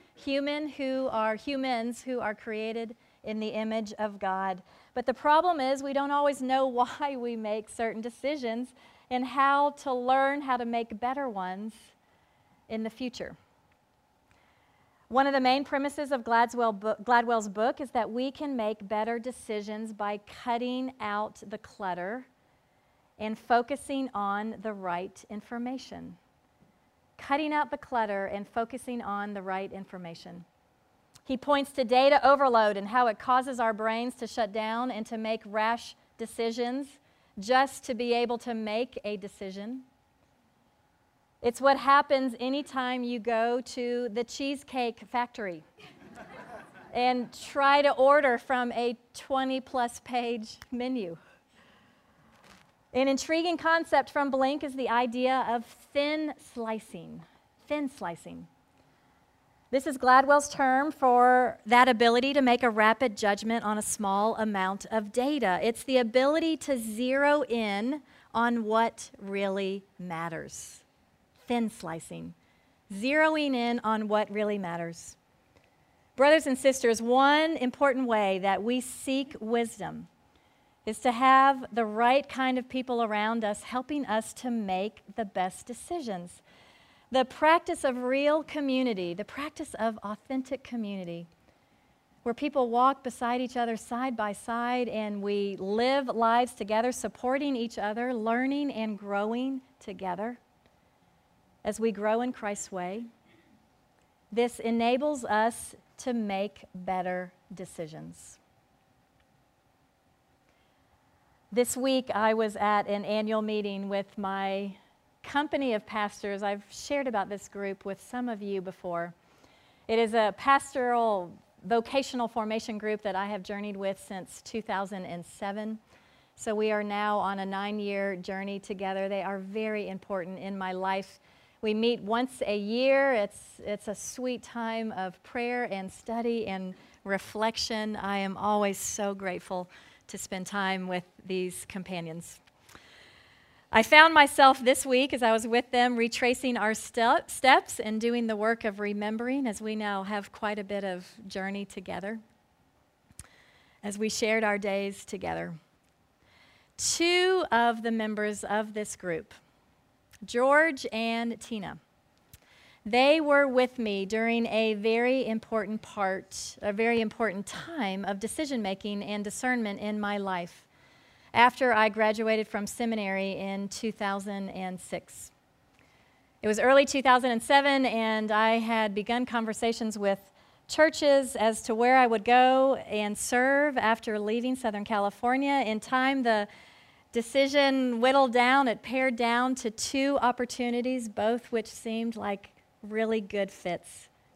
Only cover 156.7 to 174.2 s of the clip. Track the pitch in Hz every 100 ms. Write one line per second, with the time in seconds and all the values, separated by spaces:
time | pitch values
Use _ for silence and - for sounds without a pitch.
156.7 | - - - 339 359 370 370 - 226 233
157.7 | 226 226 226 214 208 208 202 - 208 214
158.7 | 214 202 - 180 165 - - _ _ _
159.7 | _ _ _ _ - 196 240 262 294 330
160.7 | 269 - 220 226 233 233 220 - 220 160
161.7 | 151 _ _ _ _ _ - _ _ -
162.7 | _ 208 247 269 320 294 285 285 254 254
163.7 | 254 220 196 196 220 226 233 226 220 220
164.7 | 208 220 226 247 262 220 220 - 226 202
165.7 | 214 - 214 190 190 - - - - 202
166.7 | 208 226 233 220 - 220 190 196 - -
167.7 | 330 196 190 196 196 214 - 294 254 190
168.7 | 196 214 202 202 208 208 - 254 247 214
169.7 | 202 208 214 208 202 196 180 175 - _
170.7 | _ _ _ _ _ - - 247 - 254
171.7 | 214 220 214 214 214 220 214 214 208 202
172.7 | - 233 220 196 190 196 185 196 196 202
173.7 | - 220 208 202 196